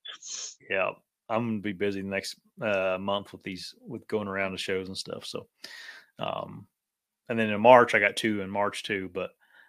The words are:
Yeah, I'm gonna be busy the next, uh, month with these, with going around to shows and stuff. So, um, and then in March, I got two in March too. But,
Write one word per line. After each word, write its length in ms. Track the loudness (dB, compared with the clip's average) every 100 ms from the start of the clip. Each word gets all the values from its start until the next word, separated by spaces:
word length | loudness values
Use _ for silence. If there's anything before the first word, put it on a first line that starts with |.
| -20 -18 -14 -12 -14 -12 -4
Yeah, 200 | 0 0 -4 _ _ -2
I'm 180 | 0 0
gonna 120 | -2
be 100 | -2
busy 300 | 0 -2 -2
the 80 | -2
next, 260 | -4 -4 -12 _ -6
uh, 360 | 0 2 2 0
month 320 | 0 -2 -4
with 120 | -14
these, 320 | -10 -10 -12 -16
with 260 | -12 -12 -4
going 180 | -4 -2
around 240 | -2 -4
to 60 | -4
shows 320 | -4 -4 -4
and 80 | -8
stuff. 280 | -10 -10 -10
So, 220 | -12 -12 _ -20 -18 -18 -20 -18 -8
um, 480 | -6 -6 -8 -14 -18 _ _ _ _ _ -6
and 100 | -2
then 120 | 0
in 100 | 4
March, 340 | 10 10 10 6
I 40 |
got 180 | 4 2
two 240 | 0 0
in 80 | -2
March 340 | -2 -2 -2
too. 260 | -4 -4 -4
But, 180 | -6 -8 _ _ -20